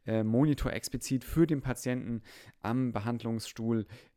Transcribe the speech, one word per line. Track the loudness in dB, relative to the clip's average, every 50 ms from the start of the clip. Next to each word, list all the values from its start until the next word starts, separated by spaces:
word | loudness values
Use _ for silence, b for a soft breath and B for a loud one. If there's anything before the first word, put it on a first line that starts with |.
| B
äh, | -2 0 0
Monitor | 2 4 4 6 6 6 4 2 0 -2
explizit | -4 -4 -6 -6 -6 -6 -2 -2 -2 -2 -2
für | 0 4 4 4 4
den | 4 0
Patienten | 0 -2 -4 -2 -2 -2 -2 -2 -2 -4 -6 -6 B B B B B B B _
am | -4 -2 0 0 0 0
Behandlungsstuhl, | -2 -2 -2 -2 -4 -2 -2 -4 -4 -4 -4 -8 -8 -4 0 0 2 0 0 B -8 B B B B